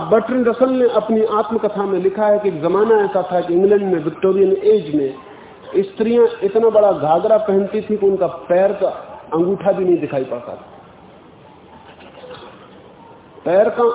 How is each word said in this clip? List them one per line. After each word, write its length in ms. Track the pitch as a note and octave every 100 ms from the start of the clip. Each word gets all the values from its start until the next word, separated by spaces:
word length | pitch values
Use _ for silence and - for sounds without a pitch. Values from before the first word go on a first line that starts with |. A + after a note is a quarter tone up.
| D#3+
बर्ट्रैंड 380 | A3 A3+ B3+ A#3
रसल 220 | A3 C4
ने 160 | B3+ A#3+ G#3+
अपनी 280 | G#3 A3 A3
आत्मकथा 520 | G#3 A#3 A3+ G#3 G3+ G3
में 140 | F#3
लिखा 280 | F#3+ G3+ G#3
है 120 | G#3
कि 100 | G3+
एक 120 | D#3+
जमाना 340 | E3+ F#3+ A3 A3
ऐसा 200 | G3 F#3+
था 180 | F3+ F3+
कि 120 | F3
इंग्लैंड 300 | F3 G3+ G3+
में 200 | G3 E3+
विक्टोरियन 480 | D#3 - F#3+ F#3+ F#3+ F#3+ G#3
एज 280 | G#3+ D#3 D3
में 180 | C3+ C3 - - - - - F3
स्त्रियां 420 | G3 - A3 A#3+ A#3 -
इतना 260 | G3 A3 A3+
बड़ा 200 | G#3+ G#3
घाघरा 440 | E3 D3 E3+ G#3+ G#3+
पहनती 420 | G#3+ G3 G3 G#3+
थी 160 | G#3 G#3+
कि 80 | G3
उनका 220 | F#3+ E3+ - -
पैर 260 | F3 G3
का 140 | G3+ F#3 - - - -
अंगूठा 380 | - F3 G3 G3
भी 140 | F3+ F3+
नहीं 120 | E3
दिखाई 240 | D3 C#3 C3
पड़ता 260 | A#2+ G#2+
था। 140 | F2 - - - - - - - - - - - - - - - - - B4+ - - - - - - - - - - D3+
पैर 240 | F#3 -
का 120 | - A#3